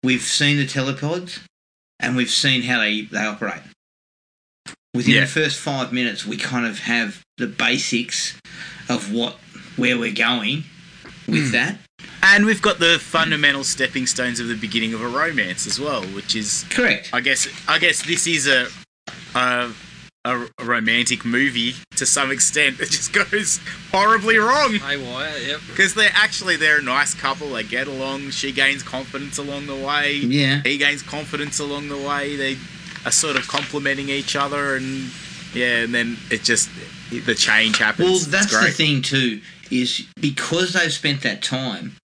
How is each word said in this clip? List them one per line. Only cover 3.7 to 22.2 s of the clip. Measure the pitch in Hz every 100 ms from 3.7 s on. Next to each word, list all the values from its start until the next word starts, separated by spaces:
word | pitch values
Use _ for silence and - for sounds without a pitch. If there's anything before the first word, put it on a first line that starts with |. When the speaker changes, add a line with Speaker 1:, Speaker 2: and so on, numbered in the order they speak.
| _ _ _ _ _ _ _ _ _ - - _
Speaker 1:
Within | 123 117
Speaker 2:
Yeah. | 113
Speaker 1:
the | -
first | 160 151 143
five | 156 135 127
minutes, | 123 123 98 104
we | 110
kind | - 123 117
of | 104
have | - 120 110 - _ -
the | 120
basics | 104 117 131 - 120 120 - - - - - - - -
of | 123 98
what, | 113 117 - - - - -
where | 123 120
we're | 113
going | 104 117 123 107 143 - - - - - - -
with | 156 139
Speaker 3:
Hmm. |
Speaker 1:
that. | 120 143 202 - _ - -
Speaker 2:
And | 190 202 214
we've | 196
got | 208 175
the | 170 165
fundamental | - 165 160 156 147 139
stepping | 135 - 131 135 127
stones | - 123 120
of | 117
the | 113
beginning | 107 113 110
of | 113
a | 120
romance | 127 160 143 92 90 -
as | -
well, | 147 127
which | 95 98 - 113
is, | 104 - -
Speaker 1:
Correct. | - 240 - -
Speaker 2:
I | 123
guess, | 131 131 - - -
I | 160
guess | 170 151
this | 147 170 165
is | 165 135
a, | 131 123 - - _ - - -
a, | 123 127 123 123 107 - - - _
a, | 117 123 117 -
a |
romantic | 120 120 110 117 120 113
movie | 117 120 139 123 117 127 - -
to | 131
some | 143